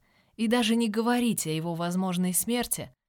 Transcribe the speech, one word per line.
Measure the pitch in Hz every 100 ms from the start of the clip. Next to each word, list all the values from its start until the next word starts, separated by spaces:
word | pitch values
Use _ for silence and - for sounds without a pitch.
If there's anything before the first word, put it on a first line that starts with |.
| _ _ _ -
и | 226
даже | 247 214 226
не | 233
говорить | 214 226 247 240 175 160
о |
его | 160 170
возможной | 165 175 180 190 175 180
смерти, | 180 - 240 233 - - _